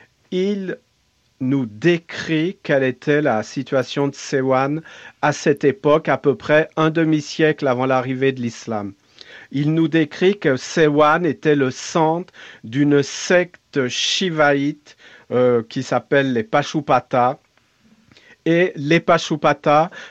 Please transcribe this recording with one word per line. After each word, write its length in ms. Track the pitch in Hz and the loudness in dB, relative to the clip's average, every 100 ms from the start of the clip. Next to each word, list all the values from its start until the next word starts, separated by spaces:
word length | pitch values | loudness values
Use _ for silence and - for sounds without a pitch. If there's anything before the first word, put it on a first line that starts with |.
| _ _ - | _ _ -8
il 480 | 185 190 202 185 - _ _ _ _ _ - | -4 -2 -4 -8 -12 _ _ _ _ _ -8
nous 260 | 131 139 120 | -4 -2 -4
décrit 920 | 104 160 170 - - - 160 170 202 | -2 0 0 -2 -12 -4 -2 -2 -6
quelle 180 | - 143 | -2 0
était 400 | 131 127 - 147 | 0 -2 -2 0
la 220 | 151 110 | 0 -2
situation 640 | 107 - 123 135 123 - 143 | -4 -8 -4 -4 -2 -2 -4
de 80 | 139 | -4
Sewan 640 | - 139 131 131 135 151 160 - - - | -6 -4 0 0 0 -4 -10 -20 -20 -4
à 100 | 151 | -2
cette 320 | 143 170 143 | 0 0 2
époque, 460 | 143 131 151 151 156 | 2 0 2 2 2
à 80 | 135 | -2
peu 160 | 147 | 0
près 360 | 123 - 151 160 - | 0 2 2 2 0
un 140 | 156 | 0
demi-siècle 800 | 160 160 156 147 - 156 151 139 | 2 2 0 -2 -2 0 0 -2
avant 180 | 123 131 | 0 0
l'arrivée 460 | 131 127 131 135 | 0 -2 -2 -2
de 100 | 131 | 0
l'islam. 520 | 120 - - 110 101 98 _ - - - - 135 | -6 -8 -8 -8 -8 -14 _ -20 -20 -20 -10 -4
Il 200 | 147 160 | 0 0
nous 120 | 160 | 0
décrit 520 | 160 147 - 185 202 | 0 -2 0 0 2
que 180 | 151 131 | 0 -2
Sewan 720 | - - 151 147 151 165 175 | -2 0 2 4 4 4 0
était 280 | 127 160 147 | -2 0 2
le 140 | 131 | 0
centre 640 | - - 175 160 170 180 - - - | -4 -4 0 0 0 -6 -18 -20 -18
d'une 400 | 110 123 147 143 | -8 0 2 2
secte 840 | 139 - - 180 180 - _ 147 127 | 0 -4 0 0 0 -6 _ -4 -4
shivaïte, 1080 | - - - 190 156 147 143 143 147 _ - - - - | -4 -4 -2 -2 0 2 2 -2 -6 _ -20 -20 -20 -6
euh, 300 | 120 123 120 110 | 0 2 2 -2
qui 160 | 135 | -8
s'appelle 500 | 127 127 - 139 135 | -4 -4 0 0 0
les 100 | 120 | -2
Pashupata. 920 | 110 147 143 160 143 127 - 131 123 147 _ _ _ _ _ _ _ _ _ _ 160 | -2 -2 -2 -4 0 0 0 0 0 -2 _ _ _ _ _ _ _ _ _ _ 0
Et 260 | 170 180 - | 2 2 -2
les 240 | 143 165 | 0 0
Pashupata 920 | - 170 - 156 156 147 160 147 170 - - | 2 0 0 -2 0 0 2 2 2 -4 -20